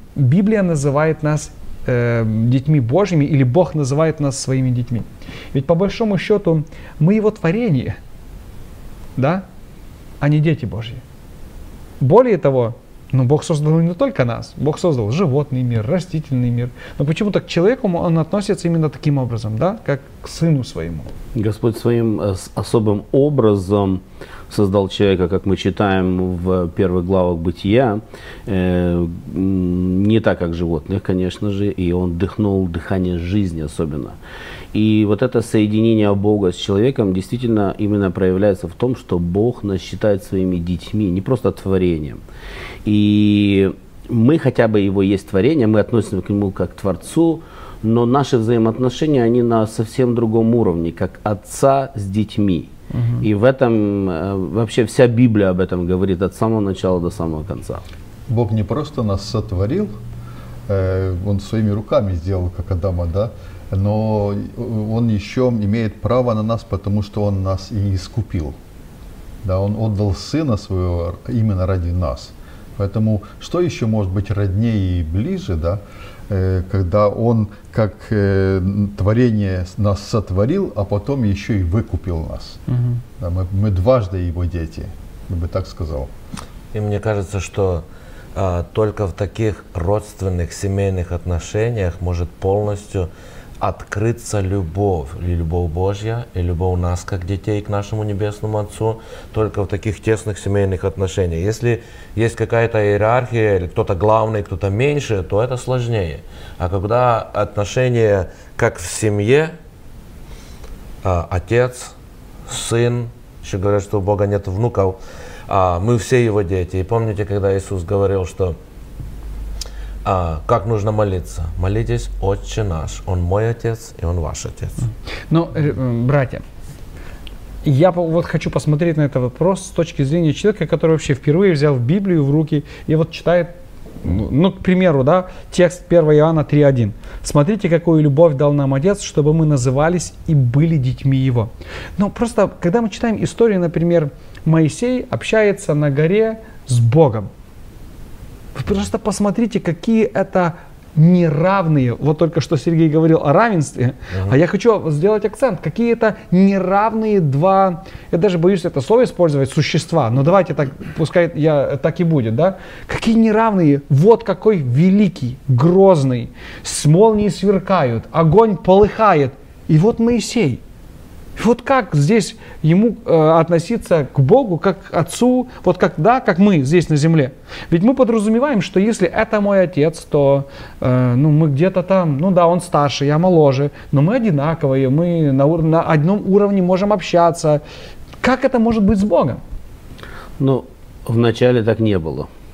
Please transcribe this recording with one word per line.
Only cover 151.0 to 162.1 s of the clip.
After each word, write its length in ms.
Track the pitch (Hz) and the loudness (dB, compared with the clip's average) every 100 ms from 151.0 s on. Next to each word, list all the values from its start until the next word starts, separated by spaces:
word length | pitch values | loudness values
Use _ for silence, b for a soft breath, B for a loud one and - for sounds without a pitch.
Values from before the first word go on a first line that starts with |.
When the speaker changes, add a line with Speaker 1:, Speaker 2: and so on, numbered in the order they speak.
| 165 180 170 147 180 196 165 151 123 | 6 6 4 2 2 2 2 2 2
Speaker 1:
вот 240 | 117 139 156 | 0 0 2
только 240 | 165 160 | 2 0
что 160 | - 151 | -2 -2
Сергей 320 | - 165 160 | 2 2 4
говорил 320 | 156 160 160 | 4 4 4
о 80 | 151 | 4
равенстве, 640 | 160 233 185 139 - 123 - B 92 | 4 4 2 -2 0 -2 -2 B -4
Speaker 4:
Мгм. 120 | 95 | 2
Speaker 1:
а 60 | 127 | 4
я 100 | 170 | 4
хочу 420 | 196 233 208 139 | 2 2 2 2
сделать 360 | 147 190 214 214 | 0 2 2 0
акцент, 340 | - 262 170 | 0 -2 0
какие 320 | 160 - 233 | -6 -2 0
это 220 | 226 220 202 B | 2 0 0 B
неравные 880 | 180 196 196 180 196 220 220 220 202 | 4 6 4 2 2 2 0 2 2
два, 640 | 151 139 185 196 190 170 B B B | 2 2 4 4 4 0 B B B
я 60 | 175 | 0
даже 220 | 202 175 | 2 4
боюсь 260 | 175 196 170 | 4 2 0
это 160 | 147 | -4
слово 220 | 123 226 | 2 4
использовать, 480 | 233 - 170 143 131 | 2 2 2 4 0
существа, 580 | - - 165 - 165 117 | 0 2 0 0 0 2
но 140 | 127 | 2
давайте 320 | 139 196 180 147 | 4 4 2 0
так, 160 | 139 - - 151 | -4 -4 -12 -4
пускай 360 | 156 180 170 160 | 0 2 2 2
я, 420 | 156 147 127 139 | 2 2 2 0
так 220 | 165 156 | -2 0
и 40 | |
будет, 320 | 170 | 2